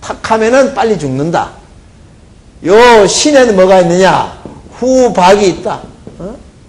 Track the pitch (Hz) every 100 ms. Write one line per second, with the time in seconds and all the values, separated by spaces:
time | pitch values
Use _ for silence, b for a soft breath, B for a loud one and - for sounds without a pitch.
0 | - 294 - 220 220 262 262 - 226 190
1 | 147 131 160 151 101 - _ - - _
2 | _ _ _ - _ _ 156 208 247 226
3 | 202 - 302 285 247 190 185 185 170 180
4 | 185 139 101 - - - - - 247 262
5 | 240 185 180 208 196 165 214 143 - -
6 | - - 175 262 - _